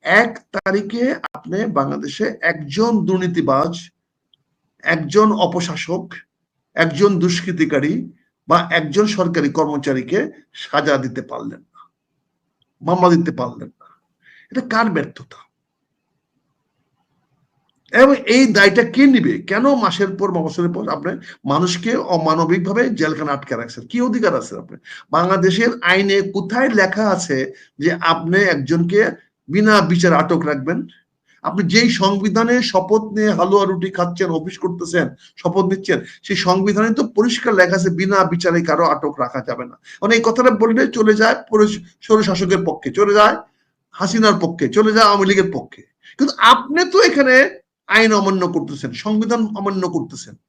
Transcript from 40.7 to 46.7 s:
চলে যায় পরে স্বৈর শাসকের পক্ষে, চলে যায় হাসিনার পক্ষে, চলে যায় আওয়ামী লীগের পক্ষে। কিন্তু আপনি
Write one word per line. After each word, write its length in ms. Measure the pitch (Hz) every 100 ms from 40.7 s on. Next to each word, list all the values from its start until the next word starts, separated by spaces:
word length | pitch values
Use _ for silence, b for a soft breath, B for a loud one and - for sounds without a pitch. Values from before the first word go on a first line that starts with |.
| 220 -
চলে 260 | 240 214
যায় 220 | 214 226 - -
পরে 180 | 214 214 208 B B
স্বৈর 220 | - 220
শাসকের 340 | 208 180 185 185 165
পক্ষে, 260 | - 135
চলে 220 | 190 202
যায় 240 | 208 208 - - _ _ _ _
হাসিনার 420 | - 202 226 214 175
পক্ষে, 280 | 170 170 -
চলে 220 | 208 214
যায় 140 | 214 208
আওয়ামী 200 | 202 190
লীগের 260 | 196 180
পক্ষে। 280 | 131 - - - _ b -
কিন্তু 160 | 277 -
আপনি 540 | 220 254 -